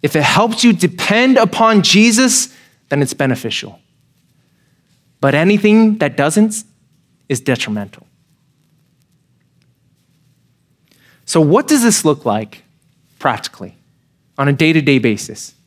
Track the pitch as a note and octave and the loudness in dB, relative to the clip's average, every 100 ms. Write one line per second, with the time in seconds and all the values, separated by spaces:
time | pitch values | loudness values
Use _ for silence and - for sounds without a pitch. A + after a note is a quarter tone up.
0 | D3 - - - A3 A3+ A#3+ F#3 F3+ F3+ | -2 -2 0 0 0 2 2 2 -2 -4
1 | - G#3+ B3+ B3+ A3+ - A3+ G#3+ E3+ G3 | -2 0 2 2 0 0 2 2 2 4
2 | A3+ A3 B3+ B3+ - - _ _ _ C#3+ | 4 4 2 0 -4 -12 _ _ _ -4
3 | C3+ - C3+ B2+ A#2 - G#2 - _ _ | -4 -2 -4 -4 -6 -10 -12 -20 _ _
4 | _ _ _ _ _ _ _ _ _ _ | _ _ _ _ _ _ _ _ _ _
5 | _ _ C#3 C#3 F3 G#3 G#3 A3 A3 G#3+ | _ _ 0 2 2 2 4 4 4 0
6 | D3 - C#3+ D#3+ A3 G#3+ - _ _ _ | -4 0 0 2 0 -2 -14 _ _ _
7 | _ _ _ B2+ - B2 - G#2 G2+ - | _ _ _ -6 -4 -4 -4 -8 -10 -18
8 | _ _ _ _ _ _ _ _ _ _ | _ _ _ _ _ _ _ _ _ _
9 | _ _ _ _ _ _ _ _ _ _ | _ _ _ _ _ _ _ _ _ _
10 | _ _ _ _ _ _ _ _ _ _ | _ _ _ _ _ _ _ _ _ _
11 | _ _ - E3+ D#3 G3 C#4+ D4+ A#3 G#3 | _ _ -4 0 2 2 2 2 2 2
12 | D#3+ D3 B2 G#2 A2 - _ _ _ _ | 0 -2 -2 -4 -6 -16 _ _ _ _
13 | _ _ C3+ A2 - - G2+ _ _ _ | _ _ -6 -4 -10 -16 -20 _ _ _
14 | _ _ _ - C#3 C#3 D#3 D#3+ C#3+ C3+ | _ _ _ -4 -2 2 2 2 2 0
15 | A2+ G#2 - - - _ | 0 -4 -8 -16 -20 _